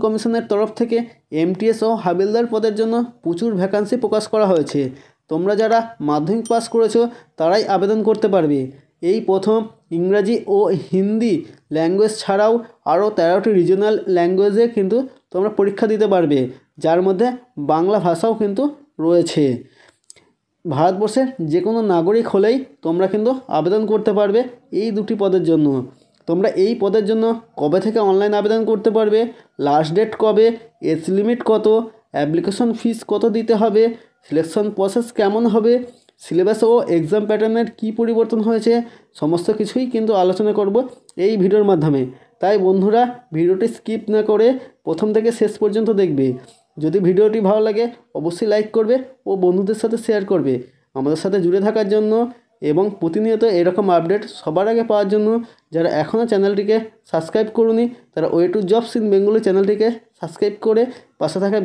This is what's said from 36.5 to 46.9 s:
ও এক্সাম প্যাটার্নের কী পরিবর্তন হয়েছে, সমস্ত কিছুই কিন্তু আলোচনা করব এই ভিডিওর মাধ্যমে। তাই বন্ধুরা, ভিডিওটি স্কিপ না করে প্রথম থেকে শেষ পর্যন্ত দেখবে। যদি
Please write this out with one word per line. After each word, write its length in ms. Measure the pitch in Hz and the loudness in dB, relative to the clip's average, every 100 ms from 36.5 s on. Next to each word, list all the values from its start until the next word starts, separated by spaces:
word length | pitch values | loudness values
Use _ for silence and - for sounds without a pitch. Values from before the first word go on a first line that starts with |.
| 220 226 | 2 4
ও 20 | 233 156 170 | 2 2 0
এক্সাম 260 | 156 208 208 | 0 -2 0
প্যাটার্নের 380 | 214 220 226 220 - | 0 0 0 -2 -6
কী 80 | 220 220 | -6 -2
পরিবর্তন 400 | 233 226 226 233 214 | 0 0 0 0 0
হয়েছে, 260 | 226 226 233 240 - _ - | 0 2 0 -2 -12 _ -4
সমস্ত 280 | 151 170 - 214 | -2 0 0 -2
কিছুই 260 | 208 247 247 | -2 -4 -2
কিন্তু 180 | 233 220 202 | -2 0 2
আলোচনা 300 | 185 185 208 208 | 2 2 0 0
করব 160 | 202 220 262 - _ - 196 | 0 0 -2 -8 _ -2 0
এই 80 | 220 | 2
ভিডিওর 280 | 180 208 202 | 2 4 4
মাধ্যমে। 300 | 175 156 139 127 127 _ - | 2 2 0 -2 -8 _ -4
তাই 140 | 185 208 185 | 0 2 2
বন্ধুরা, 340 | 190 196 226 247 247 - 160 | 2 2 2 0 -4 -8 -2
ভিডিওটি 320 | 175 190 233 - | 0 2 -2 -4
স্কিপ 260 | - 214 202 | -8 -6 -2
না 80 | 214 208 | 0 2
করে 180 | 208 233 262 - _ 160 | 2 2 2 -6 _ -6
প্রথম 220 | 160 214 214 | -2 0 0
থেকে 140 | 220 233 | 0 0
শেষ 120 | 208 208 | -2 0
পর্যন্ত 280 | 208 208 220 202 | -2 0 0 2
দেখবে। 260 | 180 139 131 127 - _ _ - | 0 0 -2 -2 -10 _ _ -6
যদি 140 | 156 | -2